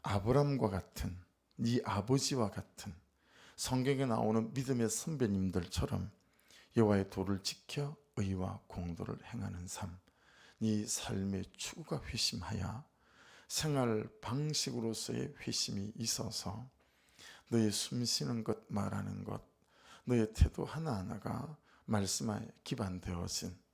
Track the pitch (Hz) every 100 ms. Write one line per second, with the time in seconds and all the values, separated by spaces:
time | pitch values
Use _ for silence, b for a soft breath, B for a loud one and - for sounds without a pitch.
0 | - 101 101 131 143 135 107 95 - -
1 | 95 90 - _ _ - 117 123 - 101
2 | 101 135 - 135 104 95 - - - 87
3 | _ B B B B B - 127 127 135
4 | 135 113 110 113 113 127 131 123 113 -
5 | - 151 117 98 95 90 85 - - 95
6 | 92 - B B B B B 117 107 101
7 | 95 - 95 95 - - - - 143 156
8 | _ - 98 95 95 101 _ - 87 85
9 | 95 - - 120 98 90 90 - 95 90
10 | _ B B B B B 110 107 110 -
11 | - 98 98 98 - - - - 156 147
12 | - 113 - 110 87 101 92 117 - B
13 | B B B B B - 156 139 123 107
14 | 107 - - 127 151 147 139 120 113 110
15 | - 117 131 139 - 117 - 104 101 -
16 | 113 - 117 - - 107 131 _ B B
17 | B B B B - 117 107 101 - 123
18 | 120 - 143 117 110 107 - 104 101 101
19 | 98 98 98 104 - _ B B B B
20 | - 120 110 - - - - 156 160 107
21 | 95 101 - 110 139 156 b b - 110
22 | 95 - 117 101 98 - - 123 98 90
23 | 98 87 90 - 92 90 _